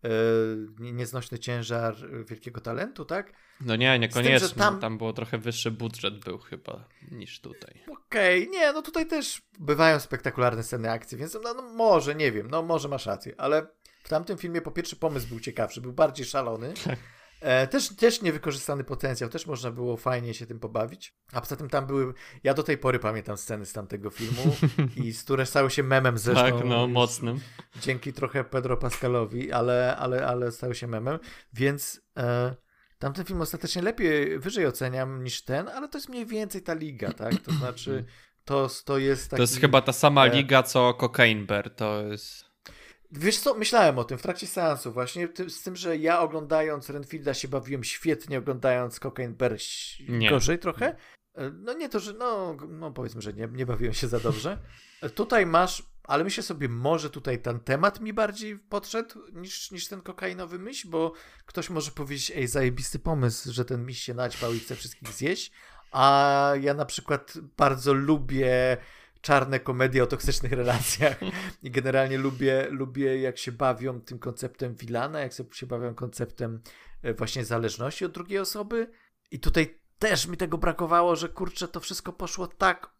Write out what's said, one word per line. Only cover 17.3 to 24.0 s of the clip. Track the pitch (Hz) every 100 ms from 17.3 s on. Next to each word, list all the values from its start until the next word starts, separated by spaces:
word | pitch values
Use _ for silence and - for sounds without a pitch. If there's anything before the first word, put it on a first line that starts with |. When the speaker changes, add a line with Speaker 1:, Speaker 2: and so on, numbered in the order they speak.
| _
Speaker 1:
E, | 147 127 131
też, | 269 - 196
też | 233 226
niewykorzystany | 185 151 160 139 - 143
potencjał, | 127 131 139 120 117
też | 160 -
można | 135 123
było | 117 123 117
fajnie | 131 127 120
się | 110 117
tym | 117
pobawić. | 113 113 113 - - _ _
A | 127
poza | - 139
tym | 147
tam | 147 135
były, | 139 131 123 - -
ja | 135
do | 139
tej | 151 143
pory | 131 123
pamiętam | 107 110 104 104
sceny | - 107 98
z |
tamtego | - 98 104